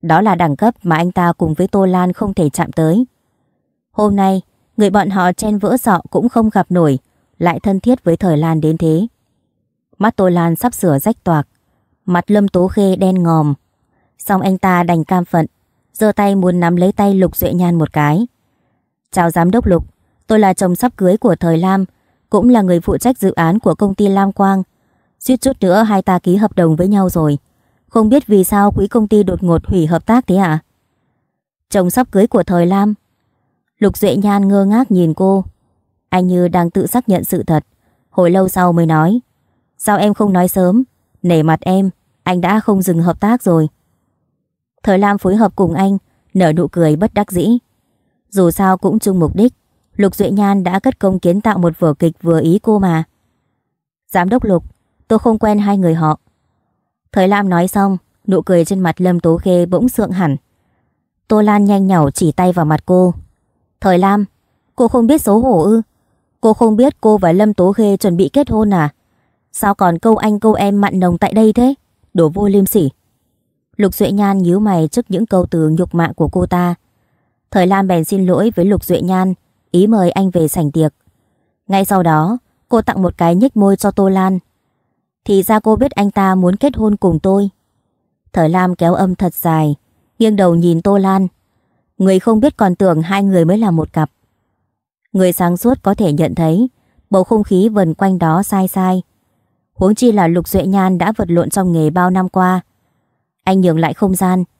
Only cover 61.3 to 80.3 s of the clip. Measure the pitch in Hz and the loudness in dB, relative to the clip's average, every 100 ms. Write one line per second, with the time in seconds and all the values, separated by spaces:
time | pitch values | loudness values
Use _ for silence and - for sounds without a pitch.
61.3 | 214 208 208 202 196 190 180 143 - 165 | 0 2 2 2 2 2 2 0 0 -2
62.3 | 147 180 175 151 156 - 185 180 170 - | 0 0 0 0 -2 0 2 2 -2 -14
63.3 | _ _ _ _ _ 196 180 196 202 202 | _ _ _ _ _ 0 2 2 0 -4
64.3 | _ _ _ _ - 233 254 233 - - | _ _ _ _ -2 0 2 2 0 2
65.3 | 208 262 190 165 226 - _ _ _ _ | 0 2 0 2 0 -2 _ _ _ _
66.3 | _ 226 214 226 214 262 - 220 214 180 | _ 0 2 2 2 0 2 0 2 2
67.3 | 180 214 202 180 202 208 196 202 175 190 | 2 2 2 0 2 0 0 0 0 0
68.3 | 277 294 220 214 190 147 _ _ _ _ | 0 -2 -2 0 0 -2 _ _ _ _
69.3 | _ _ - 208 202 185 170 226 214 214 | _ _ -4 -4 0 0 0 0 2 0
70.3 | 208 220 214 202 202 202 185 180 175 202 | 0 0 0 0 0 0 0 0 0 -2
71.3 | 220 220 214 247 277 _ _ _ - 160 | 2 2 2 0 -2 _ _ _ 0 0
72.3 | 180 208 196 196 214 143 _ _ _ _ | 0 0 2 2 0 -2 _ _ _ _
73.3 | _ _ _ _ - 202 - 202 202 202 | _ _ _ _ -4 -4 -2 -2 0 0
74.3 | 196 175 185 214 180 160 - 233 185 220 | 0 0 0 0 0 -2 -4 -4 -6 -2
75.3 | 190 175 170 156 160 - 170 165 - 160 | -2 0 -2 0 0 -2 -2 -4 -2 -4
76.3 | 185 180 180 175 175 _ _ _ _ _ | -2 -2 -2 -2 -4 _ _ _ _ _
77.3 | _ _ 202 180 196 190 175 156 196 185 | _ _ 0 0 0 0 0 0 -2 0
78.3 | 160 214 - 196 196 - 180 175 185 185 | 2 0 0 0 0 -2 -4 -2 -2 -2
79.3 | 180 _ _ _ 175 208 226 175 - 190 | -4 _ _ _ 0 2 2 0 0 -2